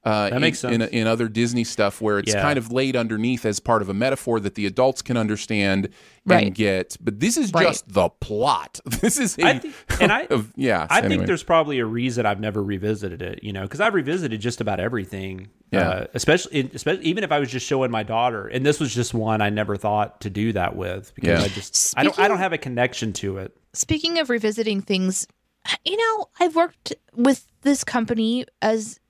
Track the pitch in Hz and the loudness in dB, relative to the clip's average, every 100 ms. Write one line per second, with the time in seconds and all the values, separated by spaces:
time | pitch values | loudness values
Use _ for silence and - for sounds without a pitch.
0 | 113 107 101 123 160 - 123 117 113 117 | 0 0 0 0 0 0 -2 0 0 0
1 | 110 113 113 107 120 120 113 - 104 - | 0 0 0 0 0 0 -4 0 0 0
2 | 110 101 101 104 98 139 113 123 135 127 | 0 0 0 0 2 0 -2 0 0 0
3 | 113 110 117 127 110 101 - 113 98 98 | -2 0 0 0 -2 -2 2 2 2 0
4 | 127 135 - 113 101 101 101 95 131 131 | 0 0 0 0 -2 -2 -2 2 2 2
5 | - 120 107 104 - 110 98 95 98 - | -2 -2 0 -2 -2 0 2 2 0 -6
6 | - _ - 180 101 95 104 95 90 - | -20 _ 4 4 4 0 2 2 -2 -6
7 | - 101 175 240 233 165 170 143 - 98 | -6 0 0 0 0 2 2 0 -2 2
8 | 87 _ - 107 131 101 71 - - 113 | 2 _ -6 -2 2 0 -2 -14 -8 -2
9 | 226 - 240 - 190 262 311 - - - | 0 2 -2 2 2 2 -4 -16 -6 2
10 | 180 226 - 131 110 - 131 95 80 175 | 2 2 2 0 -2 -2 0 2 4 2
11 | 107 92 92 - - 165 151 135 113 117 | 4 0 0 -2 2 2 2 -2 -2 -2
12 | 127 117 110 101 107 104 101 98 104 107 | -2 0 0 0 -2 -2 -2 -2 -2 -2
13 | 98 82 90 - - 98 98 143 214 202 | -4 -8 -10 -8 -8 -8 -8 0 2 2
14 | 135 180 156 110 110 117 107 95 98 120 | 0 -2 -2 -4 -4 -4 -2 -2 -2 -4
15 | 95 98 95 92 98 _ _ 98 92 92 | -6 -8 -8 -10 -16 _ _ 0 0 -2
16 | - 127 - 175 - 156 127 120 - 185 | -6 -2 2 2 2 -4 -4 -4 -4 -2
17 | 156 180 190 147 135 127 - 139 127 113 | 0 -2 0 0 0 -4 -2 0 0 -2
18 | 107 113 123 110 101 127 139 147 143 120 | -2 0 0 -2 -4 0 2 2 0 -2
19 | 117 117 110 107 104 104 104 101 107 104 | -2 -2 0 2 2 2 -2 -2 0 0
20 | 101 - 107 98 110 101 87 95 92 92 | 0 -4 -8 -2 0 0 -2 -2 -6 -6
21 | 104 - 82 82 98 98 - - - - | -12 -4 2 2 2 -2 -4 0 0 2
22 | 135 - 202 202 190 165 135 120 127 - | 2 4 4 4 0 -2 -4 0 0 0
23 | 113 95 101 95 95 _ _ - - 311 | -6 -4 -6 -6 -10 _ _ -8 -2 0
24 | 330 339 277 240 214 214 220 196 190 190 | 0 -2 0 0 0 0 0 -2 0 0
25 | 185 185 - _ _ _ - - - 403 | 0 -2 -6 _ _ _ -6 -4 -2 0
26 | 453 440 381 - 349 320 339 _ - - | 0 0 -6 0 2 4 0 _ -12 -12
27 | _ 233 247 269 - _ 277 277 - 254 | _ 2 4 4 -2 _ 2 2 0 -2
28 | 226 226 220 247 - _ 214 220 220 - | 0 0 0 0 -4 _ 0 0 -2 -14
29 | _ | _